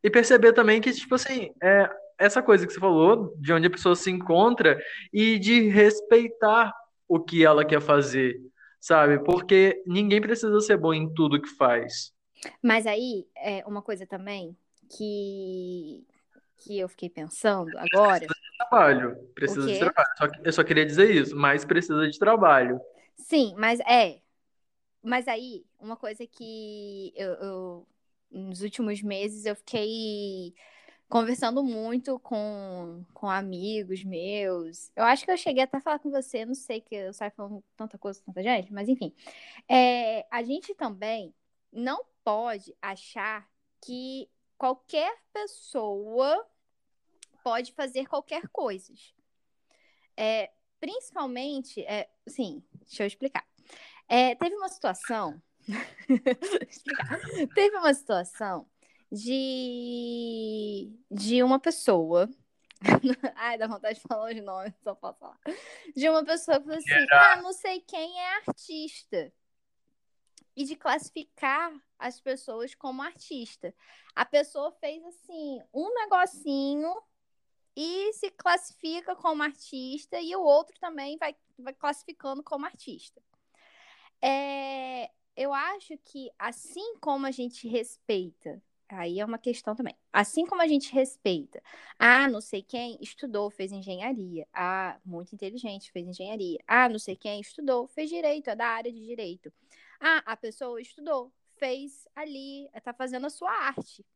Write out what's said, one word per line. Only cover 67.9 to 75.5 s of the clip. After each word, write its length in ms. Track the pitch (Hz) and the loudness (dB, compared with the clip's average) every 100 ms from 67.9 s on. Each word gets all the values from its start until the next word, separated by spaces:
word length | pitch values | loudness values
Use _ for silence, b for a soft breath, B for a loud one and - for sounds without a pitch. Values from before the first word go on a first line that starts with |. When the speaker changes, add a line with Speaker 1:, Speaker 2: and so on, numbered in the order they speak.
| 339 320 359 | -10 -10 -8
Speaker 2:
é 160 | 359 392 - | -6 -6 -8
artista", 840 | - - 320 311 - _ 190 143 _ _ _ _ _ _ _ _ _ _ _ _ - | -12 -12 -12 -12 -16 _ -8 -8 _ _ _ _ _ _ _ _ _ _ _ _ -12
e 80 | |
de 120 | 277 311 | -10 -6
classificar 960 | 302 294 302 - 294 _ 277 277 339 294 _ _ | -4 -4 -4 -18 -18 _ -4 -2 -4 -10 _ _
as 220 | 247 247 | -14 -10
pessoas 540 | 269 269 269 226 254 | -10 -8 -10 -12 -12
como 280 | - 277 262 | -12 -12 -10
artista. 720 | 294 349 - 285 233 - 175 _ b b b | -12 -14 -16 -14 -14 -16 -18 _ b b b
A 100 | - | -6
pessoa 480 | 254 294 294 302 294 | 0 0 0 -6 -10
fez, 320 | _ 302 311 | _ -12 -12
assim, 560 | 339 349 _ 339 294 | -18 _ _ -12 -10